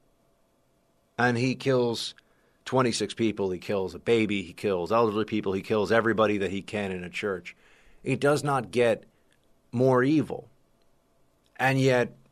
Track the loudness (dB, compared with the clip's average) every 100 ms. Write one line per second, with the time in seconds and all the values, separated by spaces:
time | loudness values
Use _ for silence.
0 | _ _ _ _ _ _ _ _ _ _
1 | _ 0 0 2 -2 -2 0 0 0 -2
2 | -8 -12 _ _ _ _ -2 2 2 0
3 | -4 -2 -2 0 -4 -4 -4 -4 -4 -6
4 | 0 2 2 -2 -6 -6 -2 -2 0 2
5 | 2 0 -2 -2 -2 -4 -2 -2 2 2
6 | 2 2 2 2 -2 -4 -6 -6 -6 -8
7 | -10 -6 -6 -6 -10 -20 _ _ _ -12
8 | -6 0 2 0 0 -2 -2 2 2 0
9 | -6 _ _ _ _ _ -8 0 4 4
10 | 4 2 0 -8 -12 _ _ _ _ _
11 | _ _ _ _ _ -2 0 4 4 4
12 | 2 -4 _